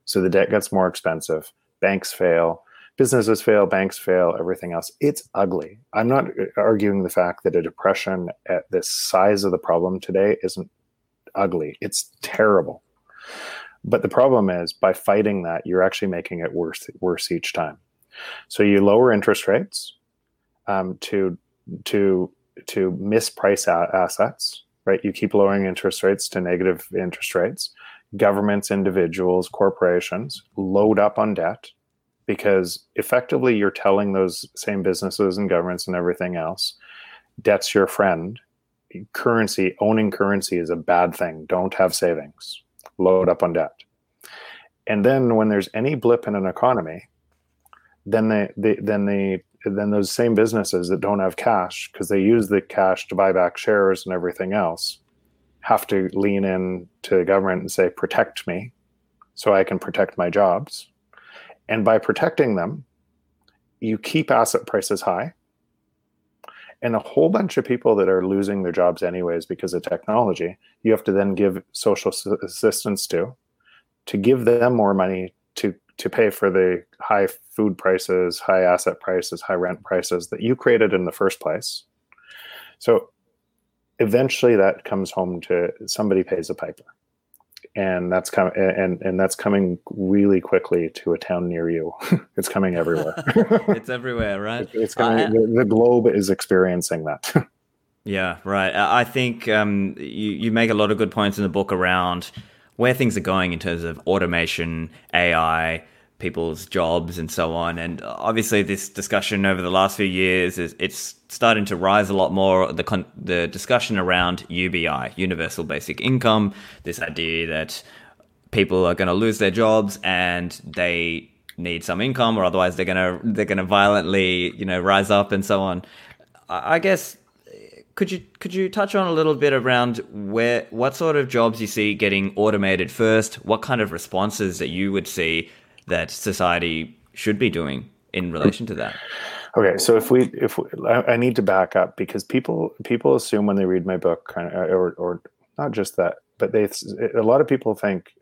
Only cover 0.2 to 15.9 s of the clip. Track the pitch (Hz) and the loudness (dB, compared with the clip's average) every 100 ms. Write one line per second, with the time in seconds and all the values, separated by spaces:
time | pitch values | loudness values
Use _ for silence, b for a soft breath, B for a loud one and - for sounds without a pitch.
0.2 | 92 92 95 104 - 98 92 - - 80 | 2 2 4 2 0 0 0 0 -4 -4
1.2 | - 78 76 _ _ _ 98 98 - - | -4 -6 -6 _ _ _ -2 0 -4 -2
2.2 | 92 82 85 82 _ b b - 131 127 | 2 4 2 -2 _ b b 0 2 2
3.2 | 107 110 - 104 95 95 95 - - 90 | 2 0 4 4 4 2 -2 -4 0 2
4.2 | 87 - 85 92 87 85 - - 147 147 | 2 0 -4 -6 -6 -8 -8 -4 -2 -2
5.2 | - 95 101 90 80 107 _ 107 113 135 | -6 -2 -2 -2 -6 -14 _ -2 2 2
6.2 | 120 - 98 - 104 110 101 98 90 - | 0 -4 -6 0 2 2 2 0 0 0
7.2 | 90 - - 90 85 - 95 95 - 92 | 0 0 -2 0 -2 -2 0 0 -2 -6
8.2 | 87 - - 90 - 92 - - - 95 | -6 -10 -6 -6 -2 -4 -2 -6 0 2
9.2 | 95 104 98 87 - 82 90 92 - 92 | 4 4 2 -2 0 0 0 -4 -4 0
10.2 | 101 - 92 - - _ _ _ _ _ | 2 2 -4 -8 -12 _ _ _ _ _
11.2 | _ - 98 87 76 - 101 - - _ | _ -4 -2 -2 -6 -8 -8 -8 -8 _
12.2 | - - 107 98 80 73 _ _ _ B | -6 2 4 4 2 -6 _ _ _ B
13.2 | B B B B B B - 110 104 - | B B B B B B -2 0 0 4
14.2 | 131 123 98 87 85 - 95 90 - 104 | 4 4 2 0 -4 0 0 2 2 2
15.2 | 107 101 85 82 - 90 92 | 2 0 -4 -6 -2 2 2